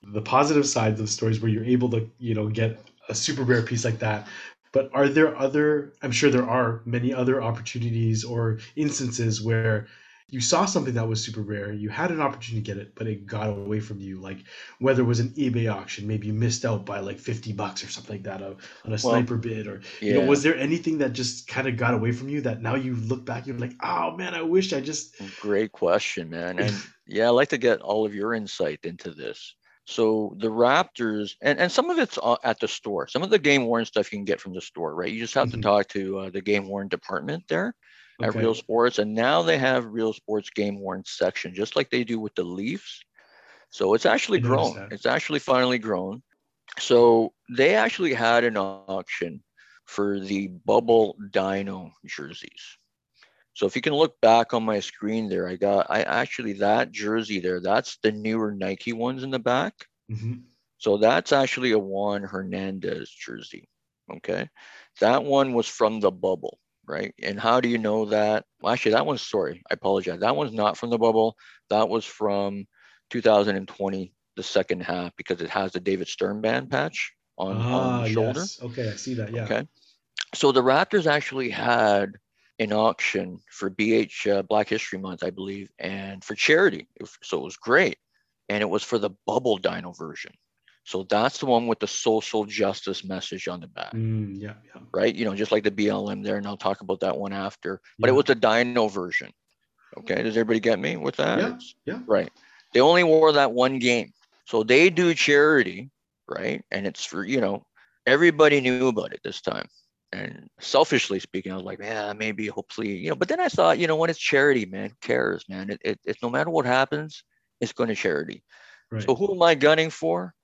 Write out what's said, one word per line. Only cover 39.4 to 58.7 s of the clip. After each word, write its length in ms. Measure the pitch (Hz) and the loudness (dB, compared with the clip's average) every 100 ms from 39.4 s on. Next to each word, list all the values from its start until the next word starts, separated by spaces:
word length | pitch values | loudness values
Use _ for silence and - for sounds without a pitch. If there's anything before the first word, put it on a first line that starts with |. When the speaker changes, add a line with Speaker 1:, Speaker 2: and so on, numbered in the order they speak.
Speaker 2:
they 160 | 165 156 | 2 2
have 260 | 131 131 117 | 2 0 -2
Real 260 | 113 110 | -2 -2
Sports 340 | 107 - 107 - | -4 -4 -4 -4
game 300 | - 104 101 | -4 -4 -4
worn 240 | 98 92 | -8 -8
section, 480 | - - 90 - 87 | -10 -2 0 0 -10
just 220 | 92 107 - | -6 -2 -2
like 140 | 143 | 0
they 140 | 123 | -2
do 140 | 117 113 | -2 -4
with 120 | 107 - | -4 -6
the 80 | |
Leafs. 600 | 87 90 107 180 - - - _ _ _ - - _ | -6 -4 -6 -8 -12 -20 -20 _ _ _ -20 -20 _
So 220 | - 95 | -2 2
it's 120 | 226 - | 4 4
actually 320 | 254 - 196 | 2 2 0
Speaker 1:
I 40 | |
noticed 300 | 120 135 156 | 2 2 2
Speaker 2:
grown. 140 | - 98 | -2 -12
Speaker 1:
that. 60 | |
Speaker 2:
It's 100 | - | -4
actually 360 | 123 135 - 147 | -2 -2 -2 -6
finally 380 | - 127 127 123 | 2 2 4 0
grown. 420 | 110 95 95 113 _ _ _ _ - - | -2 -2 -4 -10 _ _ _ _ -20 -12
So 560 | - 120 120 113 113 _ _ | 4 8 10 8 4 _ _
they 240 | 120 139 | 2 4
actually 400 | 110 226 - 123 | 6 2 0 -2
had 300 | 123 117 117 | 2 4 4
an 120 | 120 107 | 4 0
auction 840 | 98 98 98 95 90 - 85 - _ _ - - _ | -2 -6 -6 -6 -6 -6 -6 -8 _ _ -20 -20 _
for 320 | - 101 101 | -2 -2 -2
the 280 | 95 98 98 90 | -2 -4 -4 -8
Bubble 520 | - 110 117 113 107 - 98 | 2 2 6 6 4 0 -4
Dino 600 | 98 95 98 98 95 80 _ 101 | -2 0 -2 -4 -8 -14 _ -16
jerseys. 720 | - 71 - - - - - _ _ _ _ _ _ _ | -12 -12 -14 -18 -20 -20 -20 _ _ _ _ _ _ _
So 140 | - 101 | -2 -2
if 100 | 127 | 0
you 60 | |
can 100 | 139 | 0
look 260 | 147 160 _ | 2 2 _
back 320 | 113 113 113 | 6 6 6
on 120 | 120 | 0
my 160 | 113 104 | 0 -2
screen 480 | - - 104 110 107 | -4 -8 -4 -2 -2
there, 200 | 92 90 | -2 -4
I 60 | |
got, 320 | 92 101 101 - | 0 2 4 2
I 140 | 107 | 0
actually, 520 | - 82 131 - 117 | 0 0 -2 -6 -6
that 360 | 98 101 110 123 | 0 2 2 0
jersey 480 | 110 104 113 107 98 | -4 -2 -2 -2 -4
there, 220 | 90 90 | -2 -2
that's 380 | 90 107 - - | 2 0 0 0
the 80 | 110 | 0
newer 420 | 107 107 113 107 | 0 -2 -2 -2
Nike 400 | 101 95 | -4 -6